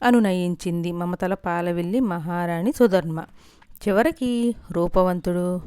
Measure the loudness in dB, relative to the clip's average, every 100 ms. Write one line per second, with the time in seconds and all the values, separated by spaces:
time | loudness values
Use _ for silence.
0 | 4 4 4 2 0 -2 -4 -2 -2 -4
1 | -4 -2 -2 -2 -2 -2 -2 -2 0 0
2 | 0 -2 -4 -4 -2 -2 0 4 4 4
3 | -2 -6 -10 -16 -20 -20 -20 -8 0 2
4 | 2 0 -2 0 0 -2 -4 -2 0 2
5 | 2 0 -2 -2 -2 -4